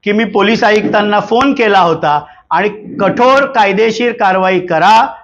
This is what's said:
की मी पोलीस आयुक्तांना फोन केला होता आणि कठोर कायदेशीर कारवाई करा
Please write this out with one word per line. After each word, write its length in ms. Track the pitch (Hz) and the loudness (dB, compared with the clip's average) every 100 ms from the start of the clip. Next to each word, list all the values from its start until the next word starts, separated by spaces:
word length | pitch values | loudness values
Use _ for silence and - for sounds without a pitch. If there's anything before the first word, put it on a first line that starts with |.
की 80 | - | -2
मी 120 | 208 | -2
पोलीस 400 | 226 202 196 220 | 0 0 0 2
आयुक्तांना 560 | 233 214 - 214 208 208 | 2 0 0 -2 0 -2
फोन 340 | 202 226 269 | -2 -2 0
केला 240 | 277 226 202 | 0 2 2
होता 460 | 170 160 160 147 147 - _ | 2 0 -2 -2 -4 -20 _
आणि 180 | 165 208 208 - - | -2 -2 -6 -14 -4
कठोर 440 | 196 180 254 269 | -2 2 2 2
कायदेशीर 680 | 269 233 202 196 226 220 240 | 0 0 0 2 0 0 -4
कारवाई 480 | 226 202 190 185 185 | 0 0 0 0 -2
करा 460 | 180 165 180 220 262 - | -2 0 4 4 2 -6